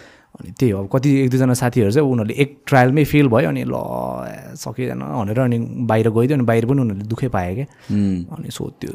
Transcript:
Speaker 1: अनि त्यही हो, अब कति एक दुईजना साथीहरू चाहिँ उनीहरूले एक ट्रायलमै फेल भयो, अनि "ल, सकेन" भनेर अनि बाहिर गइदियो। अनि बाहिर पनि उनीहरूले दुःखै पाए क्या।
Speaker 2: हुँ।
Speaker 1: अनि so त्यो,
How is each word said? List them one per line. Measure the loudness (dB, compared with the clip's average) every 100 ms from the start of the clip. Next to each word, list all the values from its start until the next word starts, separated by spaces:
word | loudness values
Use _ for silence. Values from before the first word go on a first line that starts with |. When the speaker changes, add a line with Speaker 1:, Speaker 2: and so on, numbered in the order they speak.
| -20 -20 _ -20
Speaker 1:
अनि | -14 -2
त्यही | 0
हो, | 0
अब | -2
कति | 0 2 2
एक | 2
दुईजना | 2 2
साथीहरू | 2 0 2 2
चाहिँ | 4 2
उनीहरूले | 0 0
एक | 0 0 -2 2
ट्रायलमै | 4 6 4
फेल | 4 4 4
भयो, | 4 2
अनि | -2
"ल, | -4 -6 -6 -6 -6 -6 -10 -12 -16 -14
सकेन" | -10 -6 -6 -6
भनेर | -6 -6 -2 0
अनि | 0 0
बाहिर | -4 -4 0 2 2
गइदियो। | 2 2 2
अनि | 2
बाहिर | 2 2
पनि | 2
उनीहरूले | 0 -2 -6
दुःखै | -4 -4
पाए | -2 -4 -6
क्या। | -8 _ -4
Speaker 2:
हुँ। | -2 0 -2 -6 -12
Speaker 1:
अनि | -12
so | -10
त्यो, | -10 -10 -12